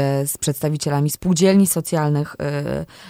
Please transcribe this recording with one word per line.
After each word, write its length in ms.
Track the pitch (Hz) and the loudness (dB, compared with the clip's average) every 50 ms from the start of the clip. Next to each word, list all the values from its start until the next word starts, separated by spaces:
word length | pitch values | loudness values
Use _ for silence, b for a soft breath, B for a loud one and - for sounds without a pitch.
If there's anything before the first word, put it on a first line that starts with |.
| 139 139 139 139 139 139 | 0 0 0 -2 -2 -4
z 80 | - - | -6 -4
przedstawicielami 720 | - 151 143 - - 151 151 147 - 151 143 143 147 151 | -4 -4 -2 -2 -2 -2 -2 -2 -2 -2 0 0 0 0
spółdzielni 560 | - - - 180 180 165 185 190 190 196 196 | -2 -2 -2 0 2 4 4 6 6 6 4
socjalnych, 720 | 185 - 170 160 - 175 160 151 151 151 143 147 - - - | 4 2 -2 -2 -2 -2 0 2 2 0 0 -2 -4 -6 -6
e, 40 | - | -6
e, 400 | 143 147 143 147 120 135 143 160 B B B B B | -4 -4 -4 -4 -4 -4 -6 -6 B B B B B